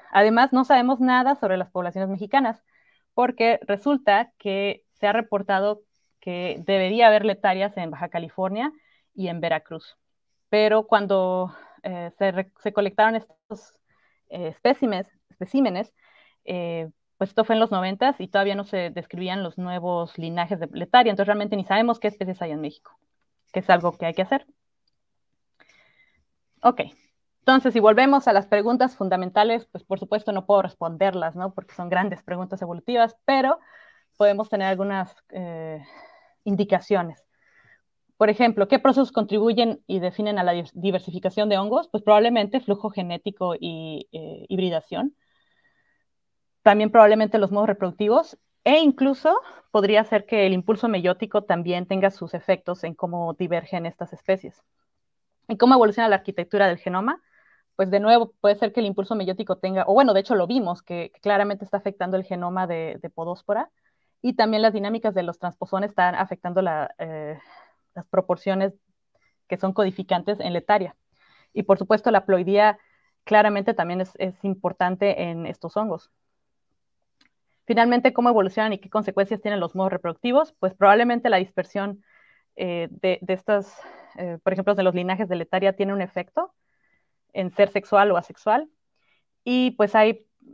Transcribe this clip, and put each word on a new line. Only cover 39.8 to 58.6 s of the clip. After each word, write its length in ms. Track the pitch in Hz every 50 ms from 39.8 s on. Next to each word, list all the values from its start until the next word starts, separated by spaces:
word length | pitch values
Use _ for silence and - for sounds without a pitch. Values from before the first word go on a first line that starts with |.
| _ -
y 120 | 185 190
definen 380 | 175 180 180 - 208 208 208 202
a 40 | 180
la 100 | 180 175
divers-, 180 | 175 170 - -
diversificación 760 | 170 170 196 185 185 180 - 160 180 - 185 185 - 208 214
de 80 | 202 190
hongos? 300 | 196 208 220 294 339 -
Pues 140 | - 214 208
probablemente 560 | 214 214 208 220 233 240 226 202 202 202 269
flujo 300 | 254 - 202 202 - 214
genético 640 | 202 202 180 175 175 175 - 208 196 - 185 180 170 -
y, 480 | 170 170 165 160 160 160 156 147 - -
eh, 340 | - 165 156 160 165 165 - -
hibridación. 680 | 190 185 185 180 170 160 - _ 175 175 233 285 - _ _ _ _ _ _ _ _ _ _ _ _ _ _ _ _ _ _ _ _ _ _ _ _ _ _ _ _ _
También 300 | _ 214 202 208 214 214
probablemente 480 | 214 233 220 208 214 220 220 208 208 220
los 120 | 202 185
modos 160 | 196 202 208 220
reproductivos 720 | 202 202 196 180 170 - 208 208 226 294 330 - - - _ _ _ _ _
e 160 | 240 269 311
incluso 580 | 330 294 262 - 262 269 269 262 - 311 359 466 - - - - _ _
podría 320 | - 214 196 202 214 208 220
ser 200 | 214 226 208 208
que 200 | - - 214 196
el 80 | 190 190
impulso 340 | 180 175 - 226 - - 226
meiótico 560 | 214 185 170 180 180 185 - - - 208 202
también 420 | - 175 170 170 175 180 175 180
tenga 260 | 180 196 190 190 196
sus 220 | 196 - 190 165 -
efectos 500 | 170 - - 190 180 - - 180 185 -
en 80 | 165 165
cómo 400 | - 202 175 170 175 170 165 165
divergen 520 | - 180 170 175 165 170 - - 175 170
estas 280 | 165 170 _ 175 170 -
especies. 500 | - _ - 190 190 - - - _ _ _ _ _ _ _ _ _ _ _ _ _ _ _ _ _ _ -
¿Y 80 | 220 196
cómo 160 | 240 247 262
evoluciona 320 | 254 233 214 202 - 233 220
la 80 | 202
arquitectura 520 | 190 - - 190 - 170 - - 202 202 190
del 100 | 175 180
genoma? 440 | - 190 180 185 196 240 311 359 _ _ _ _ _ _ _ _ _ _ _
Pues 140 | - 190 185
de 80 | 185 202
nuevo, 340 | 202 214 233 240 233 226 - _
puede 160 | - 202 202
ser 160 | 208